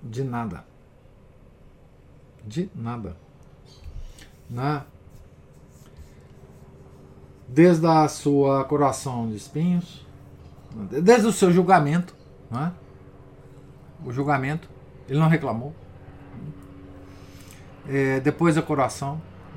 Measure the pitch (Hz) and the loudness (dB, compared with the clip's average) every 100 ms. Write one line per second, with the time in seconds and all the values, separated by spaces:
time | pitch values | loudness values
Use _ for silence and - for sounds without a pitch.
0 | 123 113 135 120 113 82 - _ _ - | -14 -8 -6 -6 -8 -10 -18 _ _ -20
1 | - - - - - - - - - - | -20 -20 -20 -20 -20 -20 -20 -20 -20 -20
2 | - - - - 104 131 190 - 117 120 | -20 -20 -20 -20 -12 -8 -8 -8 -10 -8
3 | 90 85 - - - - - - - - | -12 -14 -20 -20 -20 -20 -20 -20 -18 -16
4 | - - - - - 120 139 147 - - | -16 -18 -20 -20 -14 -6 -4 -4 -8 -20
5 | - - - - - - - - - - | -20 -20 -20 -20 -20 -20 -20 -20 -20 -20
6 | - - - - - - - - - - | -20 -20 -20 -20 -20 -20 -20 -20 -20 -20
7 | - - - - - 127 180 165 165 156 | -20 -20 -20 -20 -6 6 6 6 4 4
8 | 147 - 147 143 139 135 135 147 139 131 | 2 0 0 2 4 2 0 0 0 0
9 | 135 120 113 104 - 151 170 175 175 - | -6 -6 -6 -8 -8 -4 0 0 -4 -14
10 | - - - - - - - 110 98 127 | -20 -20 -20 -20 -20 -20 -20 -14 -8 0
11 | 180 240 220 - 185 175 175 180 143 170 | 6 6 6 2 4 4 6 4 4 -2
12 | 175 - - - - 117 160 175 - - | -4 -12 -20 -20 -12 -6 -6 -8 -20 -20
13 | - - - - - - - - - - | -20 -20 -20 -20 -20 -20 -20 -20 -20 -16
14 | 135 120 139 139 135 156 - - - - | -10 -6 0 0 -2 -6 -10 -20 -20 -20
15 | - 143 160 160 135 113 139 - - - | -4 2 2 2 0 -6 -8 -14 -20 -20
16 | - - - - 147 - - - - - | -20 -20 -20 -18 -16 -18 -20 -20 -20 -20
17 | - - - - - - - - - 139 | -20 -20 -20 -20 -20 -20 -20 -20 -6 -2
18 | 135 135 139 147 170 160 156 143 123 - | 0 0 0 2 2 2 0 -2 -2 -2
19 | 139 156 - - - | -8 -10 -12 -20 -20